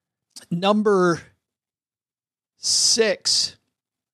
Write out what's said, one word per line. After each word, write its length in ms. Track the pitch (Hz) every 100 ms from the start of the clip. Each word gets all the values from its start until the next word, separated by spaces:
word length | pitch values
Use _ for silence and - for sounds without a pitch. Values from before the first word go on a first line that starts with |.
| _ _ _ - -
Number 680 | 175 196 214 214 196 180 156 - _ _ _ _ _ _ _ _ _ _ _ _ _
six, 1000 | - - - 233 214 - - - - - _ _ _ _ _